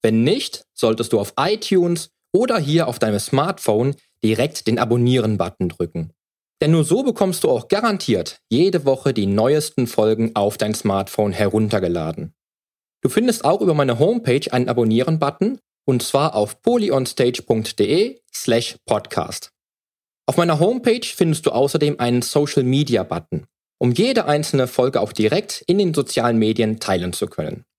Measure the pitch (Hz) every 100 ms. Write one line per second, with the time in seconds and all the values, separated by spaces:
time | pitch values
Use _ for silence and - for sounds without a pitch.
0 | 113 110 120 233 - - _ - 113 110
1 | 117 110 101 - 151 214 - 190 175 170
2 | - _ _ 185 247 226 143 156 156 120
3 | 110 104 - 135 156 - - 107 131 143
4 | _ _ 110 110 143 - - 113 120 120
5 | 120 127 110 104 87 - 90 82 85 85
6 | 80 _ _ _ _ _ 151 165 156 220
7 | 269 226 190 170 - 123 - 196 233 202
8 | - 101 85 - _ 117 185 180 139 131
9 | 139 117 98 101 117 151 151 - 117 -
10 | 110 110 113 110 101 - 107 107 107 98
11 | 95 - 104 90 101 107 107 107 92 87
12 | 80 80 82 _ _ _ _ _ _ _
13 | - - 247 226 143 165 196 151 139 117
14 | 156 240 226 131 - 127 123 123 113 110
15 | 127 160 147 - 202 262 _ _ - 127
16 | - 139 156 - 104 - - 240 208 139
17 | 127 - 127 123 - 113 110 - 101 151
18 | 226 269 _ - - 117 117 - - 104
19 | - - 85 92 - _ _ _ _ _
20 | _ _ - 147 170 151 175 247 240 226
21 | - - 175 156 - - 139 160 147 147
22 | 120 123 120 151 147 - 127 131 143 117
23 | 90 85 - 78 - _ _ _ 123 120
24 | 226 262 - 147 151 139 123 - 127 -
25 | 107 - 107 165 214 - - 185 190 147
26 | 135 - 120 117 110 110 110 110 - 92
27 | 90 85 85 - 78 - _